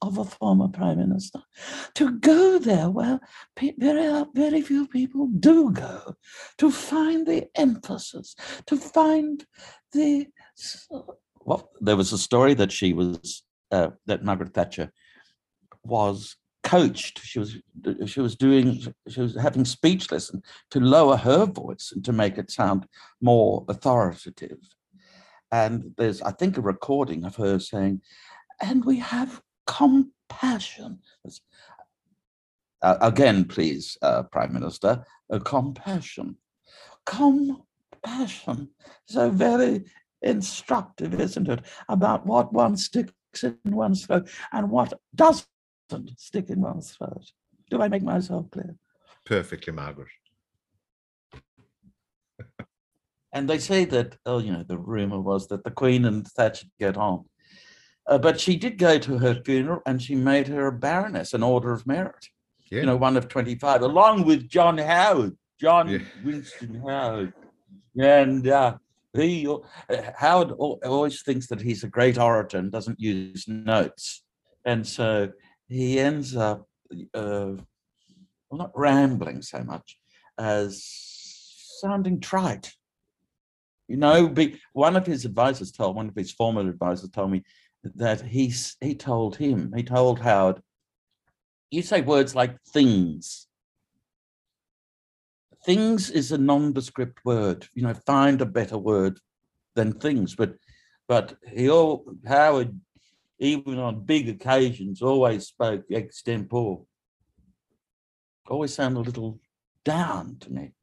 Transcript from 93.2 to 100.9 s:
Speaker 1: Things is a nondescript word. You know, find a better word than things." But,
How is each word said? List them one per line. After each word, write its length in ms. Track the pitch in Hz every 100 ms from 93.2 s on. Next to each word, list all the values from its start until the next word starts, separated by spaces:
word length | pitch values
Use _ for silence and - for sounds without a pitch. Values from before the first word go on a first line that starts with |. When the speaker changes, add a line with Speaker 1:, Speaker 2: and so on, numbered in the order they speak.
| - - - _ _ _ _ _ _ _ _ _ _ _ _ _ _ _ _ _ _ _ _ _ -
Speaker 1:
Things 440 | 190 220 220 185
is 220 | 160 127
a 60 | 147
nondescript 840 | 139 143 147 135 127 - 123 -
word. 420 | 123 117 104 87 -
You 80 | -
know, 120 | 120 113 -
find 340 | 139 139 135
a 60 | 120
better 320 | 104 104 107
word 400 | 98 104 95 95 _ _ _ _ _
than 180 | - 110
things." 440 | 110 151 135 92 -
But, 180 | 104 - _ _ _